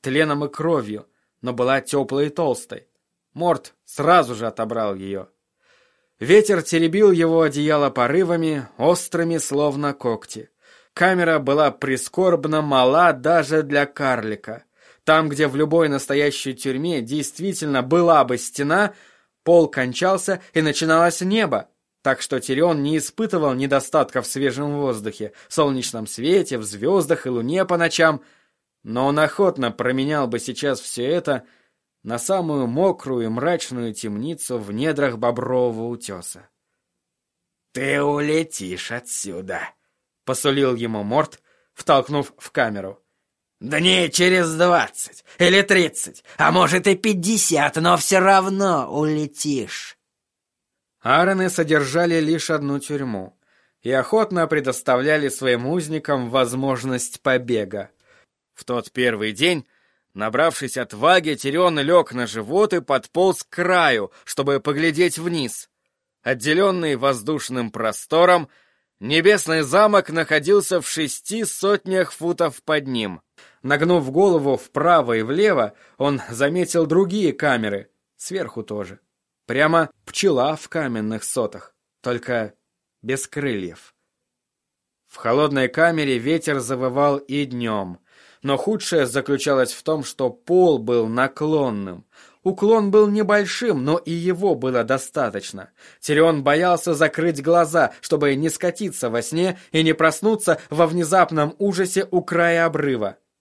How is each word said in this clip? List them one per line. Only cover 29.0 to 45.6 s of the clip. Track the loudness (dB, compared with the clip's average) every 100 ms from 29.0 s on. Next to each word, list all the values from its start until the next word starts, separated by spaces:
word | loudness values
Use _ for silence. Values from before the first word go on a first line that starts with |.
| 0
он | 2
охотно | 2 2 0 2 -2
променял | -2 -2 -2 -2 -2 -2
бы | -4
сейчас | -6 -6 -4 -4
все | -6 -6 -2
это | -2 -2 -4 -6 _ _ _ _ _
на | -10 -6
самую | -2 -2 0 -2 -2
мокрую | 0 0 0 -4 -4 -2
и |
мрачную | -2 -2 -2 -4 -8 -8
темницу | -8 -8 -8 -8 -8 -8 -8
в | -6
недрах | -4 -2 0 -2 0
Бобрового | -2 -2 -2 0 0 -2 -8
утеса. | -10 -10 -12 -12 -16 -20 _ _ _ _ _ _ _ _ _ _ _ _
«Ты | -6 -2 0
улетишь | 0 0 0 0 -2 -6 -8 -10 -8
отсюда», | -10 -8 -10 -8 -10 -8 -10 -10 -16 _ _ _ _ -6
посулил | -2 0 2 0 0
ему | -4 -6
Морт, | -2 0 -2 -6 _ _ _
втолкнув | -8 2 2 2 -4 -6 -10
в | -8
камеру. | -2 -2 -4 -10 -14 _ _ _ _ _ _
Дней | -6 0 2 2 0
через | 2 2 2 0 2
двадцать | 2 4 0 -6 -12 -14 -16 0
или | 4 4